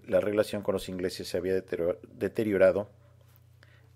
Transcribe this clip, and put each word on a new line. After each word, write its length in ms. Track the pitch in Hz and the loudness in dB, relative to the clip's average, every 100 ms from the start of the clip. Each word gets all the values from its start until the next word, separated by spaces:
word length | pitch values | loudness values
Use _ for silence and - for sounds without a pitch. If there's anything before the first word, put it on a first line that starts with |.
| - | 0
la 140 | 92 | 2
relación 420 | 95 104 104 104 | 2 0 0 -2
con 120 | 98 | -2
los 160 | 95 - | -2 -4
ingleses 400 | 92 90 - 90 | -6 -6 -6 -6
se 80 | 92 | -4
había 160 | 90 | 0
deterior-, 480 | 95 - 87 85 90 | -2 -2 -2 -2 -2
deteriorado", 880 | - - 98 - 107 95 95 90 107 - - _ _ - _ _ - - _ | -8 -6 -4 -2 0 6 6 4 -4 -12 -20 _ _ -20 _ _ -20 -20 _